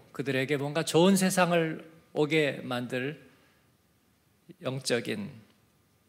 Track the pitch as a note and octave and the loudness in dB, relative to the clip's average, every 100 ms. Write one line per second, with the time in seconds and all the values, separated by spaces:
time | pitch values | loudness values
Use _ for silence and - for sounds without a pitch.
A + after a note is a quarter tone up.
0 | - - C#3 C3 C3 C#3+ C#3+ D3+ D#3 D#3 | -14 -8 -4 -2 -2 -2 -2 -4 2 4
1 | F#3 F#3+ F#3+ F#3 E3+ F3 D#3+ D#3+ - - | 6 6 4 2 4 2 0 -4 -12 -20
2 | _ - D3 D#3 C#3+ C3+ B2+ B2 B2 B2+ | _ -2 2 2 0 -2 -6 -6 -4 -6
3 | C3+ D#3 - _ _ _ _ _ _ _ | -6 -8 -18 _ _ _ _ _ _ _
4 | _ _ _ _ - - C3 C3 - A#2 | _ _ _ _ -20 -10 -8 -6 -2 -2
5 | A#2 G#2+ G2+ - - _ _ _ _ _ | -2 -6 -8 -12 -20 _ _ _ _ _